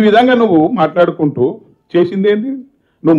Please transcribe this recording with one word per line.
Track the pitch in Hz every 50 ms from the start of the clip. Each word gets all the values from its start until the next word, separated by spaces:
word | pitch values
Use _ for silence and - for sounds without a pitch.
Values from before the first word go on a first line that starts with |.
| 220
విధంగా | 214 202 226 247 254 254 240
నువ్వు | 233 214 175 160 156 175 254 190
మాట్లాడుకుంటూ | 156 156 - 180 175 170 165 - 160 147 - 123 123 143 208 - - _ _ _ _ _
చేసిందేంది? | - 175 180 175 202 196 196 208 208 214 220 269 269 269 247 - _ _ _ _ _ _ -
నువ్వు | 156 165